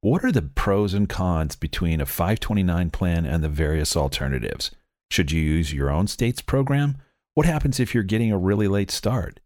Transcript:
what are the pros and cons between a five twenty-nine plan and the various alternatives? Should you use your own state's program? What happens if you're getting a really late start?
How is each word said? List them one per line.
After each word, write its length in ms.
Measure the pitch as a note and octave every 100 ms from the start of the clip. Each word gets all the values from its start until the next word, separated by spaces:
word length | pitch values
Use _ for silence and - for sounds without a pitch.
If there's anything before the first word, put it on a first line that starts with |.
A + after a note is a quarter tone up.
what 240 | G2+ D#3+
are 80 | B3+
the 100 | C#3+
pros 500 | D2+ - - G2 G#2
and 160 | G2 G2+
cons 460 | - F#2 E2+ D2+
between 460 | - D#2 - E2+ D#2+
a 60 | C#2
five 340 | - E2+ G#2+
twenty-nine 500 | - G#2 F#2 F2 F2
plan 340 | - F2+ E2+
and 200 | D#2+ E2
the 40 | D#2
various 480 | D2 D#2 D#2 D2+ -
alternatives? 760 | C#2 - C2+ C2+ - - - - _ _ _
Should 180 | - D#2+
you 100 | D#2+
use 320 | D#2 D#2 D#2
your 160 | D2 C#2
own 200 | D2 G2+
state's 340 | - A#2 A#2+
program? 540 | - C3+ C3+ C#3+ C#3+ C#3 - _ _
What 120 | - D3+
happens 320 | D#3 C#3 B2+
if 160 | A#2+
you're 80 | A#2+
getting 300 | F#2+ A2 A2+
a 60 | G2+
really 280 | F#2 G2+ G#2
late 240 | G2+ G2
start? 480 | - G#2+ B2 E2 -